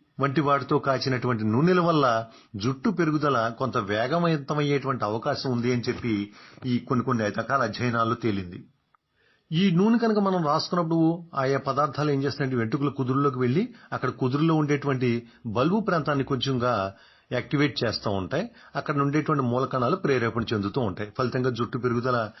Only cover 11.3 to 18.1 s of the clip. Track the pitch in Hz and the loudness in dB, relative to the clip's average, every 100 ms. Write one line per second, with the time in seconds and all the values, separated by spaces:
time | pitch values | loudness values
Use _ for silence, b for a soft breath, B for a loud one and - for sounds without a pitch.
11.3 | 143 131 139 135 135 147 131 147 139 135 | -4 0 0 0 0 0 0 0 0 0
12.3 | - 135 127 113 135 143 - 127 131 143 | -2 -2 0 0 -2 -2 -2 0 2 0
13.3 | 127 123 143 247 B B 123 127 127 131 | 0 0 0 -2 B B -6 -4 -2 -2
14.3 | 143 165 156 147 143 139 127 123 117 117 | 2 2 4 2 0 0 0 0 0 -4
15.3 | B 120 107 147 214 208 175 147 139 127 | B -4 0 2 2 0 -2 0 -2 -2
16.3 | 135 127 131 120 113 95 B B B _ | -2 0 0 0 0 -2 B B B _
17.3 | 123 - 143 147 - 120 98 113 | -6 -2 0 2 0 -2 -2 -2